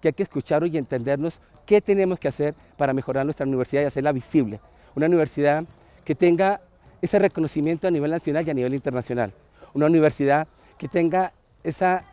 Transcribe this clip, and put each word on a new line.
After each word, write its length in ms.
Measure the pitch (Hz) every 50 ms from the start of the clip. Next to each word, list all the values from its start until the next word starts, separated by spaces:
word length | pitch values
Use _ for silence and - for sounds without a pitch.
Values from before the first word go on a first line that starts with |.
que 80 | - 160
hay 60 | 143
que 80 | - 196
escuchar 440 | - - 143 - - 156 151 165
y 120 | 175 156 160
entendernos 600 | 127 - 135 127 117 135 139 139 151 170 - - _ _ _ - _
qué 160 | - 208 208 -
tenemos 360 | - 202 196 190 185 185 -
que 80 | -
hacer 280 | 143 - - 147 147 151 - _ _ _ -
para 160 | 147 135 131
mejorar 320 | 135 131 - 127 135 135
nuestra 180 | 147 151 - 143
universidad 380 | 135 135 127 123 - - 139 147
y 20 |
hacerla 260 | 139 - 143 131 147
visible. 500 | 143 127 - - - 156 127 107 104 104 - - _ _ - - -
Una 120 | 139 151
universidad 580 | 165 175 170 156 - - 143 143 143 147 156 165 - - _ _ _ _ _ _
que 80 | - 147
tenga 480 | - 185 175 170 165 190 190 202 - - _ _ _ _ - - _ -
ese 160 | 175 - 202
reconocimiento 680 | 202 196 - 160 160 147 - 151 147 160 170 156 -
a 40 | 185
nivel 200 | 170 151 143 151
nacional 360 | 160 170 - 160 147 156 165
y 40 | 160
a 40 | 147
nivel 180 | 131 123 127 135
internacional. 600 | 139 - 143 123 123 117 - 123 123 117 101 - - _ _ _ _ - - _
Una 120 | 139 151
universidad 600 | 156 170 160 151 151 - - 143 139 139 151 156 - _ _ _ _ _ _
que 100 | - 139
tenga 460 | - 180 170 165 170 185 185 175 - _ _ _ _ _ _
esa, 400 | 165 151 - 190 185 185 180 - -